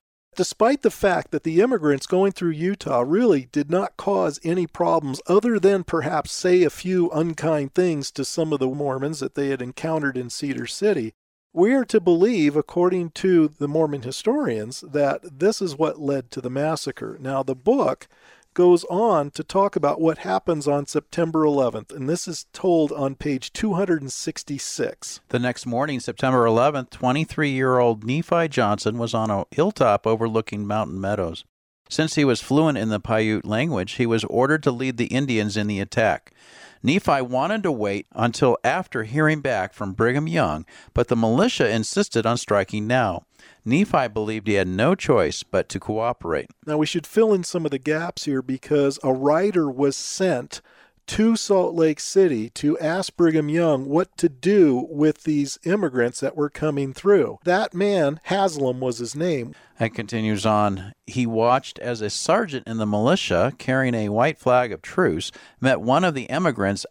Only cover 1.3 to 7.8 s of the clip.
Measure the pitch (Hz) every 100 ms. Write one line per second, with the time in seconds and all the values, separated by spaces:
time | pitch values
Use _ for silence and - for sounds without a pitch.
1.3 | 151 165 165 226 240 151 139 - 185 196
2.3 | - 170 151 175 202 - 127 123 180 240
3.3 | 151 127 147 143 180 202 - - 196 175
4.3 | 143 165 175 165 - 170 165 143 131 -
5.3 | 185 233 220 190 196 175 165 143 156 -
6.3 | - 180 180 165 - 180 185 170 151 170
7.3 | 156 151 151 139 -